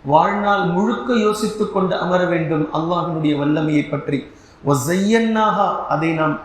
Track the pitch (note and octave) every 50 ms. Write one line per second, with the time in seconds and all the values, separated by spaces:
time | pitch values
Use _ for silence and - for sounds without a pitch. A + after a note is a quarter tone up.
0 | - C3+ D3+ D#3 F3 G3 G#3 G#3 G3+ G3+ G3+ F#3+ F3+ E3+ E3+ F#3 G#3+ A#3 A#3 -
1 | B3+ B3 A#3+ A3 G#3 G#3+ G#3 - G#3+ G#3 - - G#3+ - - F#3+ F#3+ E3+ - -
2 | E3+ F3 F#3 F3+ F3+ E3 F3 E3 D#3+ D3+ D#3+ D3+ D3+ - - D#3 D#3+ E3+ F3+ E3+
3 | D#3+ E3+ D#3+ D#3+ D#3 D3+ D3 C#3 C#3+ D3 D#3 D#3+ D#3 D#3 D3+ D3 - - D3 C#3+
4 | - - C#3+ C3 - - - - - - - - - C#3 C#3+ C3+ A#2+ D3+ F3+ F#3+
5 | G3 G#3 A3+ A3+ A#3 A3+ A3 A3 G#3+ G#3 G3 G#3 G3 F3 - - - - D3 D3+
6 | D#3+ E3 E3 D#3 D#3 D3+ - - -